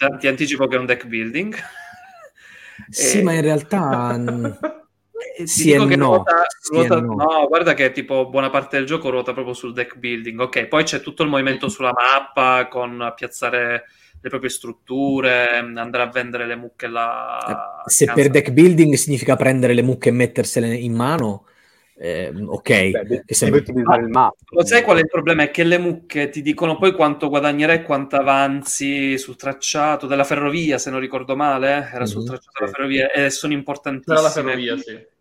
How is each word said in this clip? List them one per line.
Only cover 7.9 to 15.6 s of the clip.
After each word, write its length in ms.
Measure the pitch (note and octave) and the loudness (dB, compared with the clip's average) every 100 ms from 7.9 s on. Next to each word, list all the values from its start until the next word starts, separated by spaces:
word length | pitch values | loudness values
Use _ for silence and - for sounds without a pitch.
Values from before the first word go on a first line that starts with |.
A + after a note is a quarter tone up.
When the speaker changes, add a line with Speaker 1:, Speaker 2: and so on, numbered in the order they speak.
Speaker 1:
tipo 380 | C3+ B2 C3+ C3 | 0 -2 -2 0
buona 220 | C3+ C3+ | 0 0
parte 260 | C#3 C3 C#3 | -2 -2 -4
del 80 | C3 | -2
gioco 240 | D#3+ C#3 | -4 -2
ruota 240 | B2+ B2 | -4 -4
proprio 220 | B2 B2 A#2+ | -6 -8 -10
sul 180 | B2 | -8
deck 240 | B2 A#2+ B2 | -6 -8 -8
building. 420 | A#2+ A#2 A#2 A2+ | -8 -6 -8 -6
Ok, 260 | B2 B2+ A2+ | -4 -2 0
poi 160 | D#3 | 0
c'è 180 | D#3 G3 | 0 -4
tutto 220 | - - | -6 -4
il 60 | D3+ | 0
movimento 400 | C#3 C3 B2+ - | 0 0 -2 -6
sulla 220 | - B2+ | -2 -2
mappa 760 | B2 B2 C#3 - - B2+ B2+ B2 | 2 2 2 0 0 2 2 0
con 460 | B2+ B2 A#2+ A#2+ - | -6 -6 -6 -8 -8
piazzare 680 | B2 - A#2+ B2 A#2+ A#2+ - _ _ - | -12 -6 -2 -2 -2 -4 -8 _ _ -16
le 80 | C3 | -10
proprie 220 | C3+ B2+ | -8 -6
strutture, 1040 | - A#2 - - C3 C#3 C3+ C3 B2 B2 | -8 -12 -16 -8 -2 0 0 2 2 2
andare 460 | A#2+ | -2